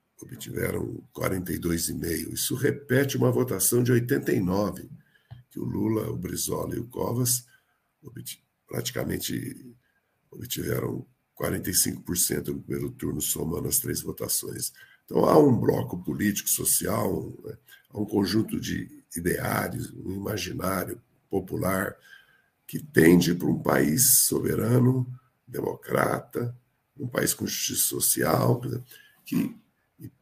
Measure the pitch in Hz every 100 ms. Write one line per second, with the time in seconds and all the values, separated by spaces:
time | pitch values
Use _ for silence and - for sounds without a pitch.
0 | _ - - - - - 50 - - -
1 | - - - 95 87 82 85 85 80 -
2 | 85 80 - - - 127 139 - - 127
3 | 139 123 123 120 123 95 - 123 120 120
4 | 123 139 147 117 90 98 101 - 85 -
5 | _ _ - - - 120 120 98 107 110
6 | - - - - - 78 82 - - -
7 | 92 120 123 - - _ _ _ _ _
8 | 135 120 120 - _ _ - - 120 -
9 | - - - - 123 - 123 120 _ _
10 | _ _ _ - - - 82 71 62 -
11 | - _ _ - 85 92 - 87 - -
12 | - 87 - 73 67 71 - 67 71 -
13 | 80 76 - 78 78 80 73 73 76 80
14 | 85 - - - - - - - - _
15 | - - - 160 143 110 - - - -
16 | - 65 104 98 - - - - 87 113
17 | 104 90 - - - - _ - _ 104
18 | 104 104 98 107 - - 85 85 - -
19 | - 87 87 - - 104 95 120 - 87
20 | 90 98 104 104 87 87 90 95 90 -
21 | _ _ _ 98 92 85 90 95 101 -
22 | - - _ _ _ _ - - - -
23 | 80 90 - - 73 78 - 69 69 78
24 | - - - - 98 - 110 123 123 131
25 | 123 - _ _ - - - - - 65
26 | - - - - 120 - _ _ _ -
27 | 127 - - - 107 - - - - 69
28 | - - 73 - 123 123 123 - - -
29 | - _ - - - - _ _ _ -
30 | - _